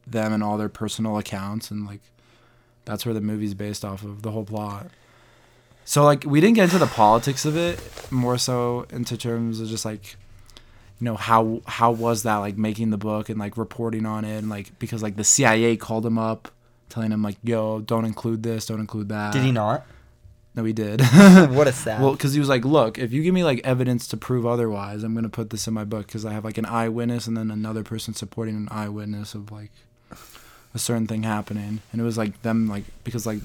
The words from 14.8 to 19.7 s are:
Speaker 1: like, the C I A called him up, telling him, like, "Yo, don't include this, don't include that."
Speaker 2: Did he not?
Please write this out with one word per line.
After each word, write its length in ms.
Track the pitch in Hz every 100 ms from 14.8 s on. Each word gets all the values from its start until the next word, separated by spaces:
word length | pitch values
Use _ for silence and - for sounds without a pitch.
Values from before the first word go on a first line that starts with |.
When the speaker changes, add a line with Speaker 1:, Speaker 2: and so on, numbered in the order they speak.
| 113 117
Speaker 1:
like, 140 | 107 101
the 80 |
C 200 | 104 -
I 100 | 127
A 220 | 113 117 113
called 280 | - 113 117
him 120 | 113
up, 320 | 110 110 - _ _ _ _
telling 240 | - 110
him, 100 | 107
like, 140 | 104 95
"Yo, 380 | 117 113 110 110
don't 240 | 107 113
include 380 | 113 104 117 113
this, 240 | 113 113 -
don't 140 | 110
include 280 | 107 110 104
that." 220 | 107 104
Speaker 2:
Did 100 | 131
he 100 | 131
not? 340 | 120 104